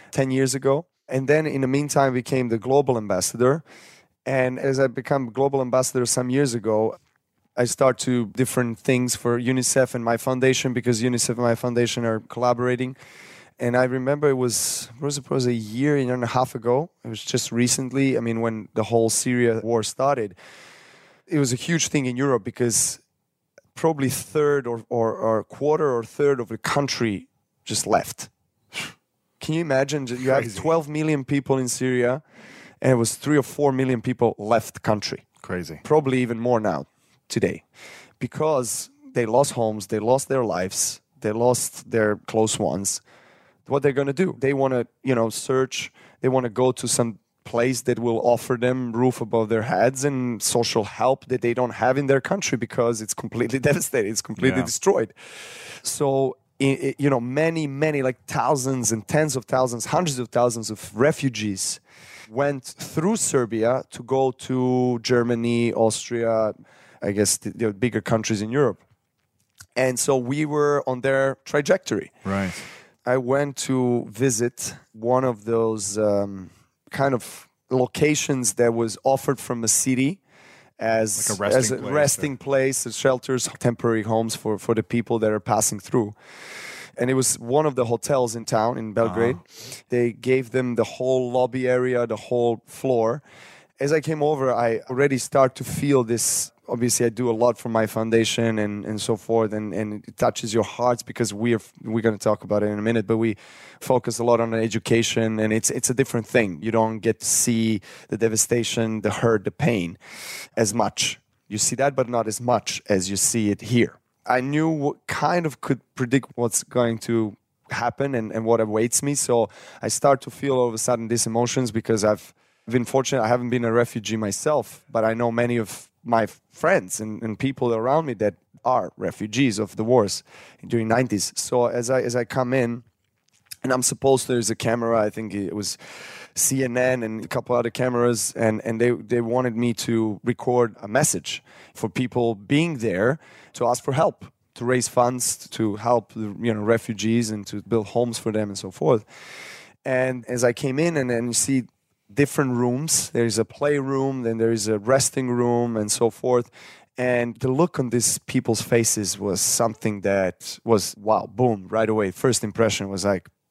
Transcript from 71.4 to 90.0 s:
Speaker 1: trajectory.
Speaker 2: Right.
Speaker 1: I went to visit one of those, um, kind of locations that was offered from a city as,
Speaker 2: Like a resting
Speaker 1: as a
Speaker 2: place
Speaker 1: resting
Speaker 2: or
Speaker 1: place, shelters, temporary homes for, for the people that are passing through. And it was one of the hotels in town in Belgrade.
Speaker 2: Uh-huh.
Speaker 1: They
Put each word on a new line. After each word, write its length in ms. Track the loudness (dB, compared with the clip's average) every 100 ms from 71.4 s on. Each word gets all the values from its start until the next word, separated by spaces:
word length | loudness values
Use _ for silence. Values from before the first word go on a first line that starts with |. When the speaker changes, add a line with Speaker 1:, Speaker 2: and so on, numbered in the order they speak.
| -4
Speaker 1:
trajectory. 640 | -2 2 0 0 -4 -4 _ -6
Speaker 2:
Right. 280 | -2 -4 -6 -14 -20 -20 _ -2
Speaker 1:
I 120 | 0
went 400 | 2 0 0 -4 -2
to 380 | 0 2 0 -2
visit 680 | 0 0 2 -2 -4 -10 -12 _
one 320 | -6 0 2 2
of 180 | -2
those, 540 | -2 0 0 -2 -4 0
um, 540 | 2 2 0 -6 -14 -20 _ _ _
kind 240 | -2 0
of 360 | 0 -4 -18 -20 _ -4
locations 840 | 0 0 0 0 2 0 -2 -2
that 200 | 2 2
was 240 | 2 -2 -2
offered 360 | 0 0 0 -4
from 240 | -4 -4
a 40 | 0
city 540 | 0 0 0 0 -4 _ _ -20 -20 _ -6
as, 500 | 0 2 0 -2 -4
Speaker 2:
Like 80 | -2
a 40 |
resting 180 | 2 2
Speaker 1:
as 120 | 2
a 60 | -2
Speaker 2:
place 140 | -2
Speaker 1:
resting 420 | 0 0 0 -4
Speaker 2:
or 40 | -6
Speaker 1:
place, 580 | -2 0 0 -2 -6 -2
shelters, 540 | 0 0 0 -2 -4 -2
temporary 440 | -2 0 0 0
homes 320 | 0 0 0 -4
for, 220 | -4 -4
for 140 | -2 -2
the 80 |
people 360 | 0 -2 0 0
that 120 | 0
are 100 | 0
passing 400 | 0 0 0 -4
through. 320 | -2 -2 -2 -6 -20 -20 -18 -16 -16 -16 -14 -4
And 140 | 0
it 60 | 2
was 240 | 0 -2
one 260 | 0 0 2
of 100 | 0
the 100 | 0
hotels 500 | -2 0 0 0 -4
in 100 | -2
town 320 | 0 0 -2
in 160 | -4
Belgrade. 440 | -2 0 0 0 -2
Speaker 2:
Uh-huh. 380 | -10 -20 -18 -18 -4
Speaker 1:
They 240 | 0